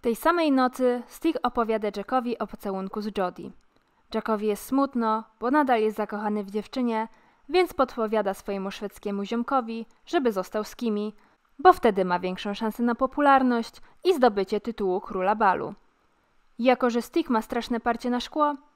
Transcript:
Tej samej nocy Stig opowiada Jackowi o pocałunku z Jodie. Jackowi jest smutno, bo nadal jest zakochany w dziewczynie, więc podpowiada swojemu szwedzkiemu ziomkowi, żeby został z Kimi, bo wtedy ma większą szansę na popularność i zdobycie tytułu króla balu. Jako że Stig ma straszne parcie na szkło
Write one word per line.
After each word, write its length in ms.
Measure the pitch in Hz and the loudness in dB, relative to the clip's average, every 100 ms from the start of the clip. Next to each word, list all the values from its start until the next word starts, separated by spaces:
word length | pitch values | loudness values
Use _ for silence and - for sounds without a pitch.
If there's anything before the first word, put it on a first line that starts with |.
Tej 160 | 247 226 | -2 0
samej 360 | 320 349 320 | 0 2 4
nocy 500 | 262 254 254 254 247 240 | 4 2 2 0 0 -6
Stig 300 | - 330 311 | -4 -2 0
opowiada 460 | 247 - 220 220 208 202 | -2 -2 0 0 -2 -6
Jackowi 420 | 196 262 247 233 | -2 -2 -2 -6
o 80 | 208 | -6
pocałunku 540 | - 208 190 190 - | -8 -6 -6 -6 -6
z 180 | 208 202 | -6 -2
Jodie. 320 | 180 175 - - _ _ _ _ _ | -4 -4 -16 -18 _ _ _ _ _
Jackowi 320 | 220 - 214 214 | -6 -2 -2 0
jest 180 | 202 | -2
smutno, 600 | - 269 277 247 226 220 220 _ | -2 0 0 0 0 -2 -4 _
bo 100 | 233 | 0
nadal 300 | 302 269 240 | 2 4 4
jest 160 | 214 208 | 2 0
zakochany 480 | 208 208 214 208 | -6 -4 -4 -4
w 60 | 196 | -4
dziewczynie, 580 | 208 202 - 240 220 226 - _ _ - | -6 -6 -4 -2 -2 -4 -10 _ _ 0
więc 260 | 330 349 | 2 2
podpowiada 600 | - 254 - 220 214 202 | 0 -2 0 0 0 0
swojemu 360 | 196 - 196 190 | -4 -6 -6 -6
szwedzkiemu 540 | - 202 - 208 202 | -6 -10 -10 -6 -6
ziomkowi, 600 | 202 233 240 269 233 226 220 _ - | -4 -4 0 0 -2 -8 -12 _ -4
żeby 260 | 339 247 | 0 0
został 320 | 190 185 214 | 0 -4 -4
z 120 | 208 - | -6 -4
Kimi, 380 | 233 208 208 - _ _ _ _ | -2 -2 -4 -8 _ _ _ _
bo 140 | 320 | 6
wtedy 320 | 349 240 196 | 6 4 2
ma 140 | 185 180 | 0 0
większą 360 | 185 185 208 | -2 -6 -6
szansę 280 | 202 226 214 | -4 -6 -2
na 120 | 240 | -2
popularność 800 | 233 262 277 285 269 254 240 233 - - - | 0 -2 2 4 6 4 0 -2 -12 -20 -4
i 100 | 349 | 0
zdobycie 460 | 349 247 202 190 208 | 4 4 4 -2 -2
tytułu 400 | 233 226 196 185 | -4 -4 -2 -2
króla 340 | - 190 185 | -4 -2 0
balu. 400 | 214 208 180 - - _ _ _ _ _ _ _ _ | 4 4 2 -2 -10 _ _ _ _ _ _ _ _
Jako 320 | 240 247 247 | 2 4 2
że 120 | 233 | 0
Stig 280 | - 339 - | -2 -2 0
ma 120 | 226 | -2
straszne 380 | - 247 233 233 | 0 -6 -4 -4
parcie 300 | 240 233 247 | -2 -2 -2
na 100 | 247 | -4
szkło 340 | - 311 294 285 _ | -4 0 0 -2 _